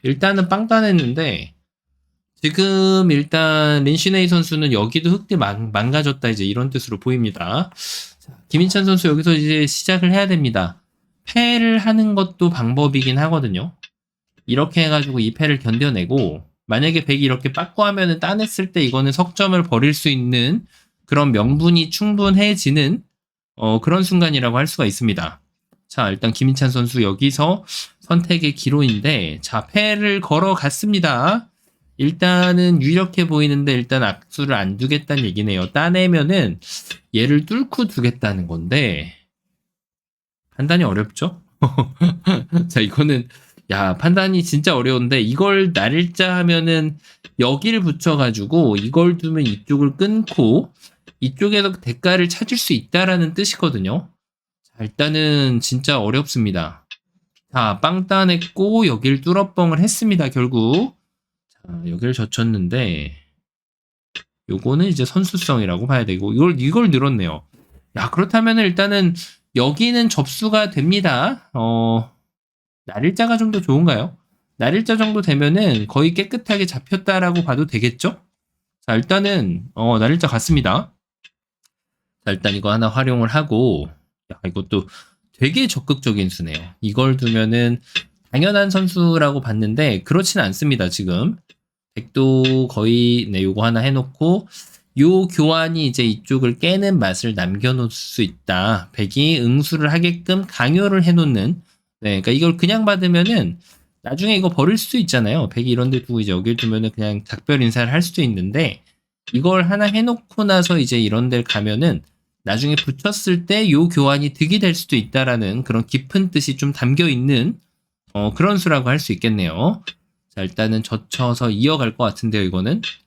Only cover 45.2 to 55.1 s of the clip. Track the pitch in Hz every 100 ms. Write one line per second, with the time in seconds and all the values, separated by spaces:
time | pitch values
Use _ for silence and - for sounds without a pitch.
45.2 | 110 135 202 196 190 95 104 151 175 175
46.2 | 185 180 175 165 165 160 156 151 _ _
47.2 | - - 123 139 208 226 175 147 170 151
48.2 | 123 110 101 160 139 101 110 151 175 170
49.2 | 160 160 127 101 - 143 143 143 196 220
50.2 | 214 - 113 127 - _ - _ - _
51.2 | 131 135 202 208 196 185 - 120 180 185
52.2 | 175 - 220 240 - 127 - 175 185 180
53.2 | 165 170 202 - 165 120 92 143 - _
54.2 | _ _ _ _ _ _ 107 - 147